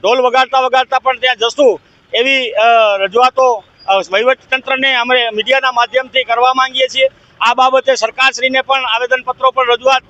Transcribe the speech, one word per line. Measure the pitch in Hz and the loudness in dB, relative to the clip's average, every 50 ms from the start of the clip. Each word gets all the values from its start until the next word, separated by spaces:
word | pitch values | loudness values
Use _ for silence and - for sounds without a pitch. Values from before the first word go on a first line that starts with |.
ઢોલ | - 190 240 269 | 0 0 0 2
વગાડતા | 254 247 233 262 262 254 262 262 | 0 0 2 0 0 2 0 0
વગાડતા | 262 254 247 262 254 - - 254 | 0 2 0 0 0 0 -2 -2
પણ | _ 262 262 240 | _ -2 -4 -2
ત્યાં | 233 254 247 | -2 -4 -2
જશું | 208 220 233 214 - 294 254 196 156 _ _ _ _ _ _ - | -2 -2 -4 0 2 2 2 2 0 _ _ _ _ _ _ -4
એવી, | 214 240 269 269 269 254 233 | -2 0 0 0 0 -2 -4
અ, | - 202 214 233 233 226 220 214 202 196 | -2 0 2 4 4 4 4 2 2 0
રજૂઆતો, | 196 196 185 233 247 254 254 - 262 254 240 208 - _ _ _ _ - | -2 -2 0 2 0 2 2 2 0 0 0 -2 -6 _ _ _ _ -2
અ, | 196 196 180 - | -2 -2 0 -2
વહીવટી | 185 202 226 247 262 _ _ _ | -2 0 0 0 -2 _ _ _
તંત્રને | - 262 254 262 269 262 262 269 262 | -6 -6 -4 -4 -6 -2 -2 -2 0
અમે | 247 233 247 254 254 240 233 | -2 0 0 0 0 0 -2
મીડિયાના | 214 214 214 220 254 269 262 262 | -4 -6 -2 0 0 0 0 0
માધ્યમથી | 254 240 240 240 - 254 262 254 196 262 254 | 0 0 -2 0 -2 -4 -4 -2 -4 -4 -2
કરવા | 214 233 233 247 254 262 | 0 0 0 2 0 2
માંગીએ | 262 262 262 254 262 262 254 | 0 -2 -2 -2 -4 -4 -4
છીએ. | - 262 262 269 _ _ _ _ _ _ | 0 0 0 0 _ _ _ _ _ _
આ | - 226 247 | -2 -2 2
બાબતે | 254 254 262 262 262 254 262 262 | 2 2 2 2 0 0 0 -2
સરકારશ્રીને | - - 226 - - 262 269 254 240 247 262 262 262 | 0 -2 -6 -2 0 0 0 0 -2 -4 -2 -2 -2
પણ | 262 262 269 269 254 | -2 0 -2 -2 -2
આવેદનપત્રો | 240 220 233 247 240 254 254 247 254 254 _ 262 262 | -2 -4 -4 -2 -2 -2 -2 -2 -6 -8 _ -2 -2
પર | 254 262 254 240 | 0 0 0 0
રજૂઆત | 240 240 247 262 269 254 _ | 0 0 2 2 0 0 _